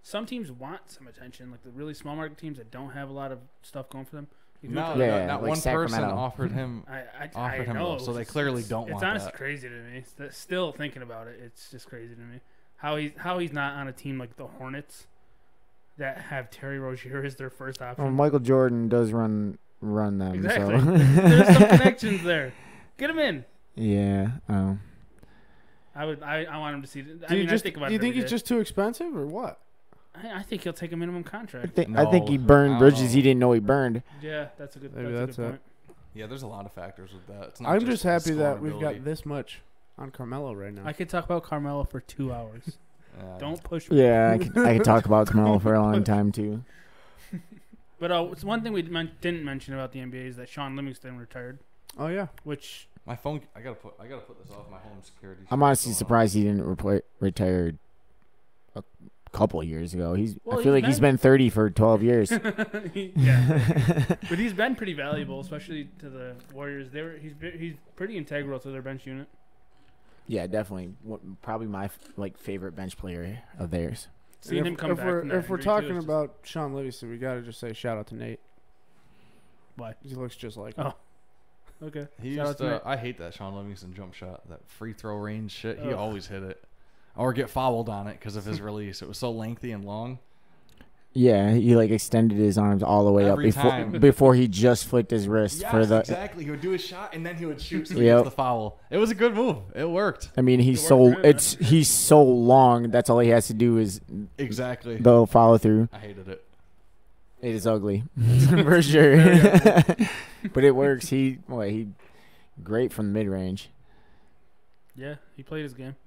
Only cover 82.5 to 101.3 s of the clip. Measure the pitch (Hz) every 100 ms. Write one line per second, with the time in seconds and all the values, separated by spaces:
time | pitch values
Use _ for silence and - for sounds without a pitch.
82.5 | 139 131 113 - 135 123 123 85 - 98
83.5 | 98 101 95 92 92 92 - 90 90 82
84.5 | 85 - - 113 107 110 104 104 107 107
85.5 | - 110 - - 101 107 101 92 98 95
86.5 | - - - - - - - 127 120 135
87.5 | 131 131 117 113 101 101 - 107 104 101
88.5 | - 104 104 101 95 - 101 123 113 113
89.5 | 117 123 107 98 104 120 127 - - -
90.5 | - - - - - - 131 123 104 101
91.5 | 117 117 117 110 107 - 117 113 104 107
92.5 | 98 104 101 95 104 104 101 101 98 107
93.5 | - 123 127 110 120 139 131 135 127 123
94.5 | 95 123 120 - 123 107 117 101 110 104
95.5 | 82 - 113 110 110 - - 101 170 147
96.5 | 147 175 185 - 180 202 165 165 170 170
97.5 | 139 - 185 160 151 117 120 127 - 127
98.5 | 120 107 - - 165 220 196 233 214 254
99.5 | 143 95 - 165 170 202 - - - 127
100.5 | 127 123 123 - 131 127 127 147